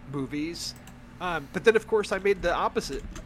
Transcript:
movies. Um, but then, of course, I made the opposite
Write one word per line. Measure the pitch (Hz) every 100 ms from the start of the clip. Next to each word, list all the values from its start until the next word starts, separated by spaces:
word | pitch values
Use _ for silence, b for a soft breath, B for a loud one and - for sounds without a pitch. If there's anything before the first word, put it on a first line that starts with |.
| -
movies. | 139 131 147 156 170 - - - - - -
Um, | 180 165 139
but | 185
then, | 226 220
of | -
course, | 220 202
I | 196
made | 196 196
the | 175
opposite | 147 208 220 - 135 - -